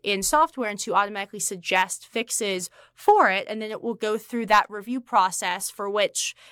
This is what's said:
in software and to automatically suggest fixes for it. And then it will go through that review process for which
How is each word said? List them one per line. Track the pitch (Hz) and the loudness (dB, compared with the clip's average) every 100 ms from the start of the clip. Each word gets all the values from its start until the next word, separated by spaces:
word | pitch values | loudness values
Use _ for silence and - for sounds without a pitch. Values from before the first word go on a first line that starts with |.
in | - 196 | -4 -2
software | 190 302 320 - 220 | 2 2 2 0 -6
and | 202 | -4
to | - 185 | -2 0
automatically | 202 208 202 208 | 0 -4 -8 -6
suggest | - 190 170 185 185 - - | -6 -6 0 2 2 -4 -8
fixes | 233 226 - 208 185 180 - _ - | -6 -4 -2 -2 -2 -6 -14 _ 0
for | - 415 247 | 4 6 6
it. | 190 - | 2 -4
And | 220 | -8
then | 214 | -8
it | 220 | -6
will | 233 | -6
go | 220 214 214 | -4 -2 -4
through | - 240 214 | -4 -6 4
that | 208 - | 4 4
review | 208 202 254 | -4 -8 -8
process | 240 240 185 - 190 185 - | 0 2 2 0 -4 -4 -6
for | - 202 | -6 -2
which | 208 196 - - - - | 0 0 0 -6 -8 -18